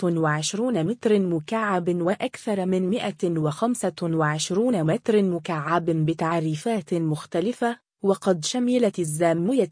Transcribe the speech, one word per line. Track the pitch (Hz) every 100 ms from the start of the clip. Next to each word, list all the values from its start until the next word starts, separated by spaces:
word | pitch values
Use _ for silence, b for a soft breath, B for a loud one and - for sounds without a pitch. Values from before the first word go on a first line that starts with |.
وعشرون | 180 165 160 151 156 202 254 202
متر | 160 240 226 208
مكعب | 185 165 156 226 208 180 175 175
وأكثر | 170 202 254 - - 196 185
من | 185 185
مائة | 214 208 - 180 160
وخمسة | 151 147 233 240 190 165
وعشرون | 170 160 151 156 - 190 247 202
متر | 156 220 - 214
مكعب | 190 170 156 156 147 170 165
بتعريفات | 160 156 160 165 170 160 151 233 220 -
مختلفة، | 170 160 151 - 170 196 - 233 233 _ _
وقد | 196 190 202 175 151
شملت | 254 247 247 214 185
الزامية | 160 151 170 165 180 262 185